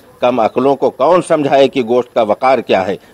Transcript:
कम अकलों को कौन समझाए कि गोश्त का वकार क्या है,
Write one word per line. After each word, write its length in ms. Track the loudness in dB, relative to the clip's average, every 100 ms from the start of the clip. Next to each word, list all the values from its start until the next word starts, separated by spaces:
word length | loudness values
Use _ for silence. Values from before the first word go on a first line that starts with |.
| -8 -4
कम 160 | -2 0
अकलों 360 | -2 0 -2 0
को 140 | -2
कौन 300 | -2 0 0
समझाए 460 | 0 -2 0 2 2
कि 160 | 0
गोश्त 260 | -2 -2 -2 -2
का 80 |
वकार 380 | -2 0 0 0
क्या 200 | 0 -2
है, 160 | -2 -8 -12